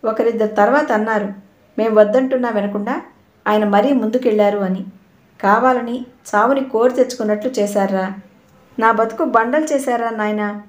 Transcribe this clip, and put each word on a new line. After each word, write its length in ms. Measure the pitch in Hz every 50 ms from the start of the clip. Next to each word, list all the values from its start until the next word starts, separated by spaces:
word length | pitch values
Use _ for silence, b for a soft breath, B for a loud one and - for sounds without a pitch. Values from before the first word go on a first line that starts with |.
| -
ఒకరిద్దరు 400 | 220 214 - 226 233 226 220 220
తర్వాత 440 | 214 214 - 208 220 262 294 302 285
అన్నారు, 420 | 240 214 214 226 220 208 202 196 196 - - _ _ _ _ _ _
మేం 180 | - 220 226 214
వద్దంటున్నా 540 | 214 214 202 208 262 262 262 269 254 247 233
వినకుండా 520 | 220 208 202 202 202 208 202 220 269 349 - - _ _ _ _ _ _ _
ఆయన 220 | 208 214 214 214 208
మరీ 240 | 202 202 214 277 285
ముందుకెళ్లారు 640 | 247 214 214 220 254 254 240 214 214 208 202 208 202
అని. 260 | 196 185 190 190 - - - - _ _ _ _ _ _ _ _
"కావాలని 640 | - 196 208 226 247 254 254 247 240 233 240 254 247 - - _ _ - -
చావుని 280 | 208 214 240 277 269 262
కోరి 300 | 262 - 220 226 254 247
తెచ్చుకున్నట్లు 580 | - 247 247 - - 220 214 214 208 - 254 - -
చేశారా? 540 | 202 202 - 208 196 196 196 190 185 190 196 196 - - _ _ _ _ _ _ _ _ - -
నా 120 | 220 226
బతుకు 340 | 233 214 285 - - - 330
బండలు 400 | 262 - 226 220 240 254 311 311
చేశారా 440 | 311 294 277 269 262 240 233 233 233
నాయనా?" 520 | 226 220 214 208 214 214 208 208 208 208 -